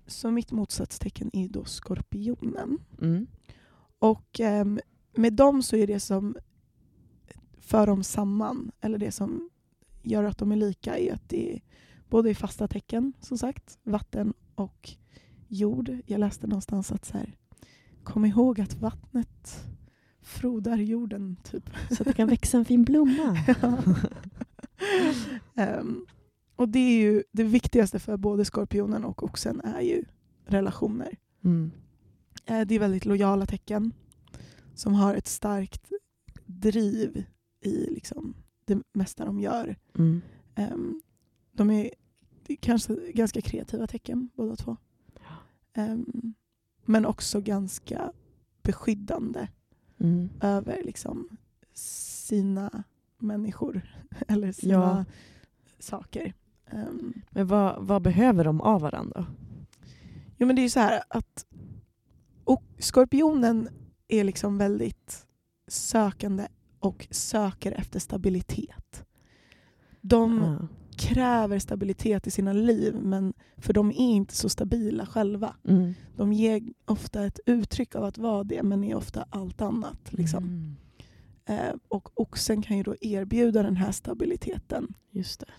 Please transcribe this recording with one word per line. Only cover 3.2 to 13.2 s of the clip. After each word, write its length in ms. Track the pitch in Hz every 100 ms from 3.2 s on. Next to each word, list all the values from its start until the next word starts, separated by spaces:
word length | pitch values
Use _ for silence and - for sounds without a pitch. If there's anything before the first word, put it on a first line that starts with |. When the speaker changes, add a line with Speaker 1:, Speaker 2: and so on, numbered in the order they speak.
| 247 - - - _ _ _ _
Speaker 1:
Och, 400 | 220 220 _ -
ehm, 400 | 220 208 202 208 - _ _ -
med 180 | 226
dem 300 | 214 277 269
så 120 | 254 220
är 120 | 208
det 120 | 202
som 360 | - 196 202 - - _ _ _ _ _ _ _ - - - -
för 280 | - 220 208
dem 160 | 196
samman, 680 | 190 - 202 208 214 - - -
eller 160 | 214 214
det 140 | 208
som 380 | - 202 339 339 _ _ _ _ -
gör 200 | 233 214
att 140 | 208 -
de 140 | 208
är 40 | 214
lika, 420 | 208 180 - -
är 160 | 359
att 160 | - -
det 240 | - 226
är, 80 | - - _ _ - -
både 200 | 226 226
är 40 |
fasta 340 | 202 202 - 208
tecken, 460 | 202 - 233 269
som 180 | -